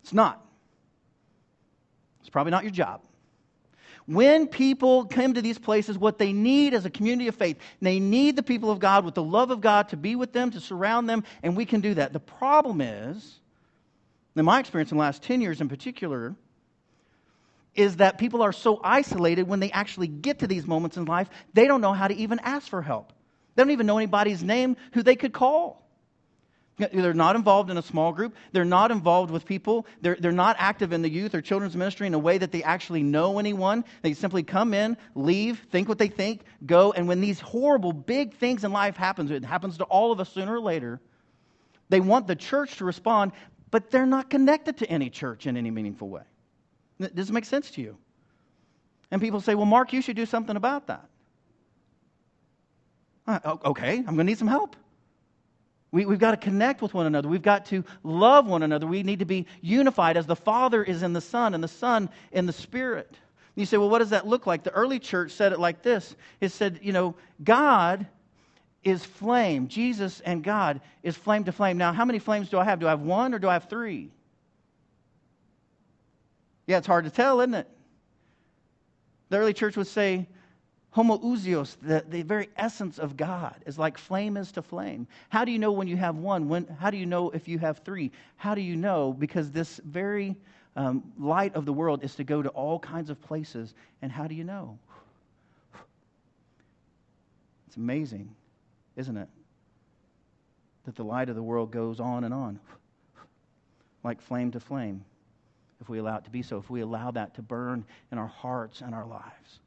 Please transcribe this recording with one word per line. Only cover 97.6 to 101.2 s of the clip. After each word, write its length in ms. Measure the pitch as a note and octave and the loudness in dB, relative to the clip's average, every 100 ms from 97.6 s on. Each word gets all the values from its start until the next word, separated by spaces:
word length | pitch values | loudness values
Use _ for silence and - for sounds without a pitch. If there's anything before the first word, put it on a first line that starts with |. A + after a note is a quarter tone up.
| _ | _
It's 80 | - | -10
amazing, 560 | A#2 C#3 D3 G#2 G2+ A2 _ _ _ _ _ - | -6 -6 -8 -12 -16 -20 _ _ _ _ _ -14
isn't 200 | C3 G#2+ | -10 -10
it? 120 | F#2+ _ _ _ _ _ _ _ _ _ _ _ _ _ _ _ | -12 _ _ _ _ _ _ _ _ _ _ _ _ _ _ _
That 100 | - | -18
the 100 | A#2 | -12
light 260 | G#2+ A#2+ | -8 -6